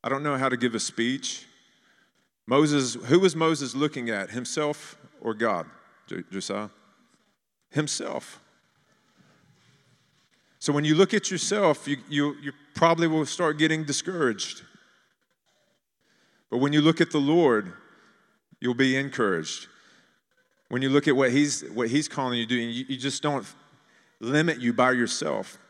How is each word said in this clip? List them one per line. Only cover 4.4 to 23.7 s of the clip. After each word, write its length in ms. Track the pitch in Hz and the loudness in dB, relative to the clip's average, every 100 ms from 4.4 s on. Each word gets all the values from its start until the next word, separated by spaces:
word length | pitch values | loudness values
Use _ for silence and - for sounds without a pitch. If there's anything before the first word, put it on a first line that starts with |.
| 117 - 147 147 - - - _ | -6 -4 -4 -4 -12 -20 -20 _
Or 120 | 113 | -8
God, 320 | 107 113 90 80 - _ _ - | -2 -2 -2 -6 -16 _ _ -12
Jo-, 160 | 90 90 | -12 -10
Josiah? 380 | 95 - 101 107 _ _ _ _ _ _ _ _ _ _ | -10 -8 -8 -8 _ _ _ _ _ _ _ _ _ _
Himself. 680 | 143 151 - - - - - _ _ _ _ _ _ _ _ _ _ _ _ _ _ _ _ _ _ _ _ _ _ | -4 -2 -6 -6 -8 -10 -20 _ _ _ _ _ _ _ _ _ _ _ _ _ _ _ _ _ _ _ _ _ _
So 140 | - | -2
when 120 | 143 147 | 0 2
you 100 | 156 | 4
look 180 | 190 | 6
at 180 | 214 - | 4 -2
yourself, 560 | 180 - 202 190 147 - | -4 -2 2 2 2 -2
you, 100 | 139 107 | -6 -2
you, 260 | 143 147 143 | -2 -2 -4
you 100 | 143 - _ - | -14 -16 _ 2
probably 320 | 165 165 165 | 4 4 2
will 180 | 160 139 | 2 -2
start 320 | - 165 151 | 0 0 2
getting 260 | 156 156 151 | 2 0 -2
discouraged. 760 | 135 - 180 131 104 - - - _ _ _ _ _ _ _ _ _ _ _ _ _ _ _ _ _ _ | -4 -4 -2 0 -2 -8 -12 -20 _ _ _ _ _ _ _ _ _ _ _ _ _ _ _ _ _ _
But 80 | 120 | 0
when 160 | 143 | 2
you 80 | 151 | 4
look 180 | 151 165 | 4 4
at 120 | 160 | 0
the 80 | 151 | 2
Lord, 540 | 139 165 151 110 95 - - _ _ _ _ _ _ _ | 2 4 4 4 -2 -16 -20 _ _ _ _ _ _ _
you'll 140 | 120 | -4
be 240 | 120 131 131 | 2 2 2
encouraged. 680 | 139 135 107 85 78 - - _ _ _ _ _ _ _ _ _ _ | -4 -2 0 0 -4 -12 -14 _ _ _ _ _ _ _ _ _ _
When 120 | 123 | -4
you 80 | 135 | 2
look 180 | 143 151 | 4 4
at 80 | 135 | 4
what 160 | 131 | 4
he's, 320 | 131 147 - - | 4 2 -2 -6
what 200 | 110 113 | -4 0
he's 180 | 139 147 | 0 -2
calling 320 | - 131 120 | -6 -4 -4
you 60 | 113 | -2
to 100 | 123 | -2
do, 60 | |
and 100 | 117 | -2
you, 120 | 117 131 | -6 -8
you 80 | 131 | -6
just 260 | 135 131 | -6 -4
don't 220 | 151 139 101 - _ | -4 -4 -8 -20 _